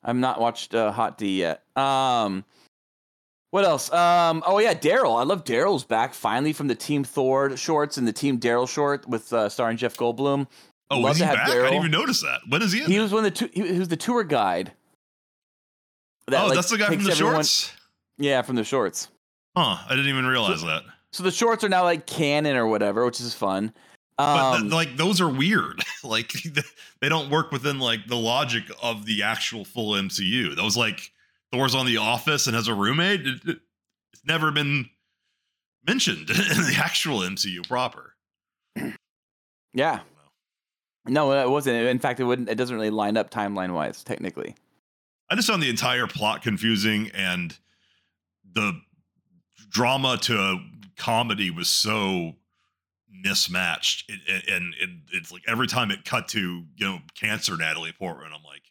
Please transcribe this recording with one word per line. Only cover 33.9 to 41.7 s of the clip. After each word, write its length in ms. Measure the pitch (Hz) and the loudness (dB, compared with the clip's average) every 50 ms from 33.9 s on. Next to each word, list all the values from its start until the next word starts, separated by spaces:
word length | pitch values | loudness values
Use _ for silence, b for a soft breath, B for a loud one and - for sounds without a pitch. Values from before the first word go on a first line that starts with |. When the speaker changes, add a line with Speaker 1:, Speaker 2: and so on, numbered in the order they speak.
| _ _ _ _ | _ _ _ _
Speaker 2:
it's 120 | _ - _ | _ -14 _
never 260 | 139 160 165 156 156 | -2 -2 0 0 0
been 360 | 147 151 147 143 143 143 120 - _ _ _ _ _ _ _ _ _ _ _ _ _ _ _ _ _ _ _ | 0 0 0 0 0 -2 -2 -6 _ _ _ _ _ _ _ _ _ _ _ _ _ _ _ _ _ _ _
mentioned 440 | - 208 262 - - 95 - 151 - | -2 0 0 0 0 -2 -4 -4 -2
<laughs> 0 | |
in 60 | - | -2
the 400 | 175 196 - 151 - 175 135 - - | 0 0 2 0 0 0 0 0 0
actual 400 | 151 165 - - - 165 143 104 92 | 0 0 0 -2 -2 0 -2 -2 -2
M 120 | 92 98 | -4 -4
C 140 | 95 - 101 | -4 -4 -6
U 120 | 90 87 | -6 -10
proper. 520 | 87 - 123 123 127 120 - 120 62 - _ _ _ _ _ _ _ _ _ _ _ _ _ | -8 -4 -2 -2 -2 -4 -6 -10 -20 -20 _ _ _ _ _ _ _ _ _ _ _ _ _
Speaker 1:
Yeah. 1160 | - - - - - _ _ _ _ _ _ _ _ _ _ _ _ _ _ _ 123 139 160 139 | -8 -8 -8 -10 -12 _ _ _ _ _ _ _ _ _ _ _ _ _ _ _ -2 0 0 0
Speaker 2:
I 20 | |
don't 1160 | 95 - _ _ _ 73 71 _ _ _ _ _ _ _ _ _ _ _ _ _ _ _ 120 127 | -4 -8 _ _ _ _ _ _ _ _ _ _ _ _ _ _ _ _ _ _ _ _ -2 0
know. 160 | 147 151 139 | 2 4 4
Speaker 1:
No, 20 | |
it 180 | 135 139 135 127 | 4 4 4 4
wasn't. 340 | 135 147 139 135 | 2 2 2 2